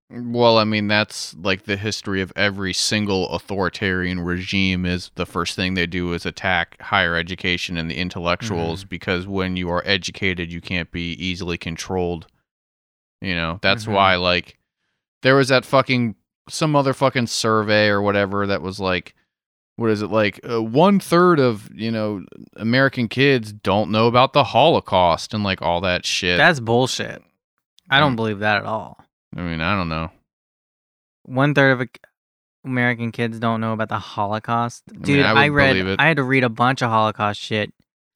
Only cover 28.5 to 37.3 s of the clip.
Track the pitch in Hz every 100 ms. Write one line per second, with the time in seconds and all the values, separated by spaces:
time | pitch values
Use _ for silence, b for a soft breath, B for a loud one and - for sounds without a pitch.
28.5 | 104 104 107 85 - _ _ _ - 87
29.5 | 82 82 101 87 80 82 _ _ _ _
30.5 | _ _ _ _ _ _ _ - 127 143
31.5 | 143 135 127 123 - _ _ _ _ _
32.5 | _ 131 127 123 117 117 110 117 113 117
33.5 | 113 113 110 110 110 - - 101 107 -
34.5 | 117 120 - - - 147 143 107 139 147
35.5 | 143 139 95 95 95 147 156 127 135 123
36.5 | 113 120 131 123 113 107 104 104